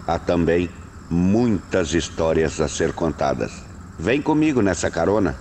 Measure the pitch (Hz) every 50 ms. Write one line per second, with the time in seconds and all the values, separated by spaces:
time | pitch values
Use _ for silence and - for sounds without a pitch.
0 | - - 82 87 - - 87 85 85 80 82 87 90 85 - - - - - -
1 | - - 80 87 90 95 101 113 123 120 104 85 - - - 95 90 73 80 85
2 | 78 - - - 82 80 80 80 80 73 71 78 76 71 - - 82 76 69 -
3 | - 80 71 - 73 69 65 60 55 - - - - - - - - - - -
4 | 78 95 127 147 - 147 156 151 156 156 143 123 104 98 87 - - 82 - 82
5 | 82 90 101 110 101 80 65 -